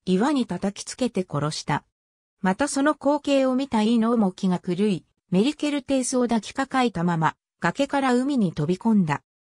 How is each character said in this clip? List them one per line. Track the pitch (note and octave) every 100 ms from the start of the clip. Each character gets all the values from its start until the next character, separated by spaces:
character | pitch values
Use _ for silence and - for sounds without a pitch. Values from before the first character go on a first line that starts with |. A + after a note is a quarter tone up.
| -
岩 | F#3 B3+
に | C#4+ A#3
叩 | F3 G3
き | - -
つ | -
け | B3
て | - F#3
殺 | C#3+ D3
し | - -
た。 | D3 - _ _ _ _ _
ま | F#3 F#3+
た | C#4+
そ | C#4
の | C#4+
光 | D4 C#4 D4
景 | C#4+ C4+ C4
を | B3+
見 | C#4
た | A3
イ | G#3+ A#3
ー |
ノ | A3 A#3
ー |
も | F#3+
気 | - F#3+
が | F3+
狂 | - F3 G#3+
い、 | F3 - _ _
メ | F3+
リ | B3 D4+
ケ | D4
ル | C#4+
テ | - C4+
ー |
ス | B3 B3+
を |
抱 | A#3+ A#3
き | -
か | - C4+
か | C4
え | B3
た | F3
ま | F3 E3+
ま、 | D#3 - _ _
崖 | E3+ F3+ C#4
か | C#4
ら | C4+ B3
海 | C4 C#4+
に | F#3
飛 | - D3
び | F3+
込 | A3+
ん | G#3+ D#3+
だ。 | C#3+ - _